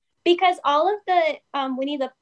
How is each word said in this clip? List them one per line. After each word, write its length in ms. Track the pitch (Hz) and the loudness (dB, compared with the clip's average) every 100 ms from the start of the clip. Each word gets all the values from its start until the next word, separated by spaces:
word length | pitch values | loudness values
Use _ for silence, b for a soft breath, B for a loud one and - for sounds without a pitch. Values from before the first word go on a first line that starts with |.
| _ _ 339 | _ _ 0
Because 320 | 349 370 349 | 2 2 0
all 240 | 285 294 349 | 0 0 0
of 60 | 415 381 | -2 0
the, 320 | 359 320 - _ | 0 0 -2 _
um, 240 | 277 269 254 | -8 -6 -6
Winnie 200 | 269 294 | -6 -6
the 140 | 254 - | -6 -10